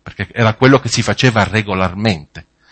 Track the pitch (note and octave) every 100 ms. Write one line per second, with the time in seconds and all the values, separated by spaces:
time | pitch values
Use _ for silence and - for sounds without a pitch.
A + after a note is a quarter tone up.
0 | - - G2+ - A2 G#2+ B2+ C3+ A#2+ -
1 | A2+ - C3 A2+ F#2 G#2 G2+ F#2+ F#2 F2+
2 | A2 E2+ D2 - - _ _